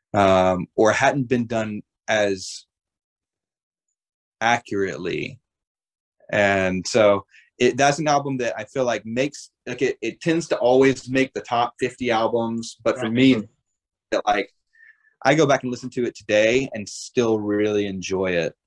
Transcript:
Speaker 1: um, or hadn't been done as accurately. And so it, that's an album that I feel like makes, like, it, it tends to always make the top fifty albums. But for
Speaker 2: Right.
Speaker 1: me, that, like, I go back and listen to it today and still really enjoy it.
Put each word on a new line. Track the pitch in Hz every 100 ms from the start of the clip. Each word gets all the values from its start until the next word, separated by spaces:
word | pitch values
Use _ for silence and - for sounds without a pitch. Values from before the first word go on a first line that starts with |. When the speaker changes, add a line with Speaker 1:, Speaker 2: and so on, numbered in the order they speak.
| -
Speaker 1:
um, | 104 95 92 92 90 - -
or | 107
hadn't | 104 135 147 120
been | 123 113
done | 113 107 104 - _ -
as | 110 101 95 - - _ _ _ _ _ _ _ _ _ _ _ _ _ _ _ _ _ -
accurately. | 117 120 - 101 95 73 90 76 - - _ _ _ _ _ _ _ _ -
And | 107 101 98 92 92 -
so | 120 104 98 - _ _ -
it, | 123 123
that's | 143 143
an | 151
album | 143 139 131
that | 117 110
I |
feel | 107 139 123
like | 110
makes, | 113 120 139 - - _ 123
like, | 120
it, | 143 -
it | 113 -
tends | 170 165 165
to | -
always | 120 131 135 127 123
make | 131 131
the | 104
top | - 120 120 -
fifty | 123 - 123
albums. | 113 113 117 113 117 117 -
But | 113 123
for |
Speaker 2:
Right. | 110
Speaker 1:
me, | 120 131 113 104 _ _ _ _ _ -
that, | 104 107
like, | 101 - _ _ _ - _ _ _
I | 135
go | 151 139
back | 131
and | 127
listen | 123 127
to | 127
it | 113
today | - - 104 110 127 135
and | 107 98
still | - - 127 113 110
really | 104 104 107 104 101
enjoy | 95 90 95 92
it. | 87 80 -